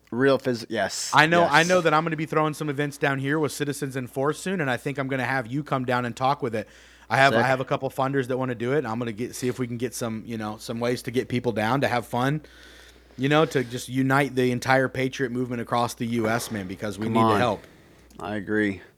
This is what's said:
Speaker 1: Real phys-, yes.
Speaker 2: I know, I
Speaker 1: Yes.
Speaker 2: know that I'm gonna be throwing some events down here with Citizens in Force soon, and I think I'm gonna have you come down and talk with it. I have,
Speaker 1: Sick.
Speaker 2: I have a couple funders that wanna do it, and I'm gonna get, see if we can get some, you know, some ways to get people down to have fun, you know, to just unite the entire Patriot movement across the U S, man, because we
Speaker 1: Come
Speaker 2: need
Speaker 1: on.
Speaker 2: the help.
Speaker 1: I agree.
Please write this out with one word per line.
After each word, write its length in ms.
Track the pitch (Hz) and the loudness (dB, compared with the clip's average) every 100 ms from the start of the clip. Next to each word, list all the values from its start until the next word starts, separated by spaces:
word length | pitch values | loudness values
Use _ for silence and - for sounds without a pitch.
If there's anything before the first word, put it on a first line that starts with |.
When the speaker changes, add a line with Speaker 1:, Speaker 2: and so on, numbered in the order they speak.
| _ | _
Speaker 1:
Real 260 | 117 135 131 | 2 4 4
phys-, 280 | 135 117 - | 2 -2 -4
yes. 440 | 107 95 - - | -2 -2 -2 2
Speaker 2:
I 140 | 131 160 | 6 6
know, 160 | 175 165 | 6 6
I 140 | 147 | 4
Speaker 1:
Yes. 100 | 170 | 4
Speaker 2:
know 100 | 185 | 4
that 140 | 165 | 4
I'm 100 | 151 | 2
gonna 140 | 165 156 | 2 -2
be 80 | 156 | -2
throwing 280 | 151 156 | 0 0
some 140 | 151 151 | -2 -6
events 280 | 143 147 - | -4 -4 -2
down 220 | 143 135 | -2 0
here 200 | 139 156 | 0 0
with 140 | 147 | 0
Citizens 420 | - 143 139 139 131 | -2 -4 -4 -6 -6
in 120 | 123 | -6
Force 300 | - 139 147 | -2 -2 -2
soon, 220 | 185 190 | -4 -2
and 100 | 139 | -2
I 60 | 120 | -2
think 220 | 147 139 | -4 -6
I'm 100 | 135 | -4
gonna 160 | 135 | -2
have 240 | 120 135 110 | 0 -2 -2
you 160 | 139 | -6
come 220 | 147 135 127 | -2 -2 0
down 180 | 123 | 0
and 100 | 120 | 0
talk 300 | 110 131 143 | 0 0 0
with 120 | 127 110 | -2 -4
it. 120 | 98 - - - - | -6 -14 -20 -20 -2
I 60 | 117 | 4
have, 160 | 135 | 6
Speaker 1:
Sick. 100 | 113 | 6
Speaker 2:
I 60 | 127 | 4
have 140 | 131 | 2
a 40 | 131 | 0
couple 240 | 135 135 | -2 -2
funders 380 | - 135 139 123 | -2 0 0 0
that 100 | 127 | -2
wanna 180 | 127 113 | -2 -4
do 180 | 120 | 0
it, 60 | 147 | 0
and 80 | 123 | -2
I'm 120 | 113 | -4
gonna 140 | 120 | -6
get, 200 | 104 123 | -6 -8
see 140 | - 123 | -4 -4
if 120 | 120 | -2
we 60 | 123 | -4
can 100 | 120 | -4
get 180 | 120 - | -6 -6
some, 280 | 117 110 98 | -6 -6 -8
you 120 | 113 | -8
know, 200 | 107 107 | -6 -8
some 220 | - 117 | -8 -4
ways 200 | 120 117 | -2 -2
to 80 | - | -2
get 180 | 120 113 | -4 -2
people 240 | 123 120 | -2 -2
down 260 | 107 107 135 | 0 2 2
to 80 | 120 | 2
have 180 | 120 107 | 0 -2
fun, 360 | 123 127 151 - - - - - - - - | 0 0 -2 -6 -20 -20 -20 -20 -20 -20 -4
you 100 | 139 | 2
know, 160 | 151 160 | 4 4
to 180 | 143 | 0
just 260 | 120 123 - | -2 -6 -6
unite 440 | 127 131 135 143 127 | -2 2 2 2 2
the 160 | 127 | 0
entire 360 | 123 127 135 127 | 0 2 2 2
Patriot 440 | 131 131 - 127 | 0 -4 -2 -4
movement 300 | 120 123 120 | -2 -4 -6
across 320 | 110 123 120 | -2 0 0
the 140 | - 120 | -2 -2
U 200 | 117 110 | 0 2
S, 200 | 117 - | 0 -2
man, 160 | 110 95 | -6 -6
because 320 | 95 107 95 | -6 -8 -4
we 80 | 110 | -2
Speaker 1:
Come 60 | |
Speaker 2:
need 60 | 113 | 2
Speaker 1:
on. 140 | 113 | 4
Speaker 2:
the 40 | 104 | 4
help. 280 | 120 95 - - - - - - | 2 -2 -8 -20 -20 -20 -20 -12
Speaker 1:
I 160 | 92 107 | -8 -8
agree. 440 | 92 107 104 95 - | -2 0 0 -2 -10